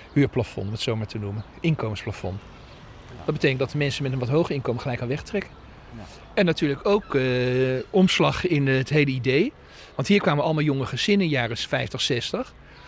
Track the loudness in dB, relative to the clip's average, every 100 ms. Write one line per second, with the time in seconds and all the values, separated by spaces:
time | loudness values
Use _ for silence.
0 | -2 2 2 2 -2 -4 -6 -4 -2 -2
1 | -4 -6 -6 -6 -10 -4 0 0 -2 -4
2 | -8 -6 -6 -8 -12 -20 -20 -20 -20 -20
3 | -18 -10 -6 0 0 0 -2 0 -2 -2
4 | -4 -2 0 0 0 -2 -2 -4 -4 -6
5 | -4 -6 -4 -6 -6 -14 -20 -20 -18 -18
6 | -16 -18 -6 0 2 2 0 0 2 2
7 | 2 0 2 2 2 2 2 0 0 4
8 | 4 4 2 2 0 2 2 2 2 2
9 | 2 2 2 2 2 -2 -20 -20 -12 -6
10 | 2 4 4 2 2 2 2 0 -2 -2
11 | 2 2 2 0 -2 -4 -2 -2 -2 -4
12 | -2 -2 -2 -6 -6 -12 -20 -20